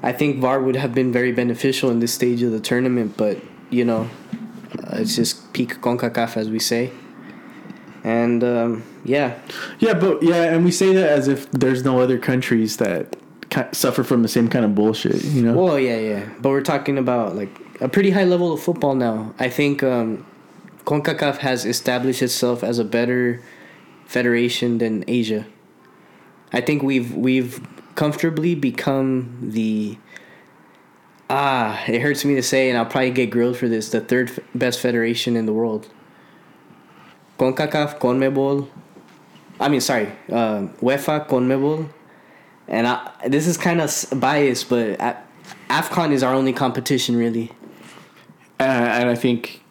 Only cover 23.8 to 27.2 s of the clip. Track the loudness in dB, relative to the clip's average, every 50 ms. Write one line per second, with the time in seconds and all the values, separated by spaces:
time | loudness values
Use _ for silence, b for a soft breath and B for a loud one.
23.8 | B B B B -20 -6 -4 0 2 2 2 4 2 0 0 0 0 0 0 0
24.8 | 0 0 -2 -4 -4 -2 -2 0 0 0 -2 -4 -6 -8 -18 _ _ _ _ _
25.8 | -20 b b b b b b b b b b b b b -4 -2 0 0 0 0
26.8 | 0 0 0 0 -2 -2 -4 -2